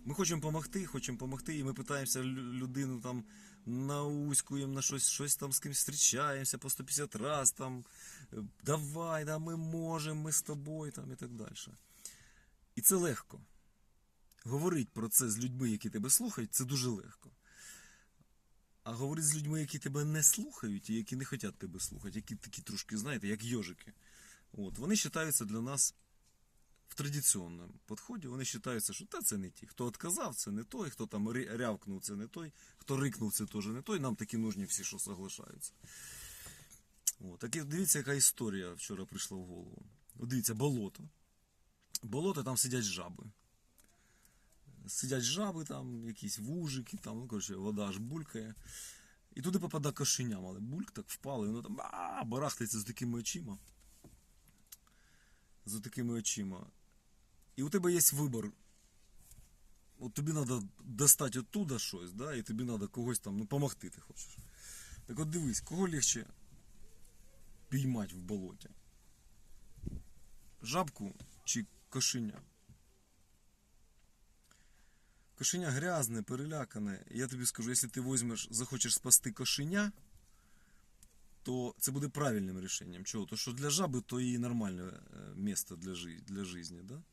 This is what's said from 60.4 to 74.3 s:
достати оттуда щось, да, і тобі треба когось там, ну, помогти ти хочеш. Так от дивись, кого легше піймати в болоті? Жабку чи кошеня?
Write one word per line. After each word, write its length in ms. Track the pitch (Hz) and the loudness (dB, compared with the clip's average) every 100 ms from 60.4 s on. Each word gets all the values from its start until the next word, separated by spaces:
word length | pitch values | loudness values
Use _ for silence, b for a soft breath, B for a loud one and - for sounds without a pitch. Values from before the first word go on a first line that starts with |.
| 131 123 98 - | 4 2 0 -10
достати 540 | 135 107 143 - 139 123 | -8 6 10 10 8 0
оттуда 380 | 113 208 175 120 | 0 0 2 2
щось, 340 | - 92 87 | 0 -4 -8
да, 220 | 98 147 | -6 -4
і 80 | 131 | -4
тобі 220 | 107 110 | -2 0
треба 220 | 123 113 101 | 2 0 0
когось 320 | 127 120 117 | 0 2 0
там, 180 | 101 98 | 0 -2
ну, 100 | 110 | 2
помогти 440 | 143 143 - 90 | 4 2 0 -10
ти 100 | - | -12
хочеш. 360 | - - - - B B B B B B - | -16 -12 -12 -12 B B B B B B -6
Так 120 | 117 | -2
от 120 | 156 | 0
дивись, 300 | 170 143 107 | 2 2 0
кого 280 | - 165 190 | 0 2 2
легше 380 | 151 - 117 - - - - - - - - - - - - - - - | 4 4 4 -2 -14 -18 -20 -20 -14 -14 -14 -18 -18 -20 -18 -18 -18 -2
піймати 460 | 139 131 120 98 | 0 2 2 -2
в 40 | 90 | -6
болоті? 500 | 90 104 92 - - - - - - - - - - - - - - - - - - - - - | -4 -4 -4 -10 -16 -18 -20 -20 -20 -20 -20 -20 -18 -18 -16 -8 -6 -6 -10 -18 -18 -18 -18 -12
Жабку 520 | 113 160 160 - 101 - - - | -2 0 0 -4 -8 -8 -16 -8
чи 220 | - 120 101 - - | -2 0 -2 -12 -6
кошеня? 520 | 135 - 127 107 - - _ - - - - - - - - - _ _ - - - - - - | 2 2 2 -2 -4 -18 _ -20 -20 -20 -20 -20 -20 -20 -20 -20 _ _ -20 -20 -20 -20 -20 -20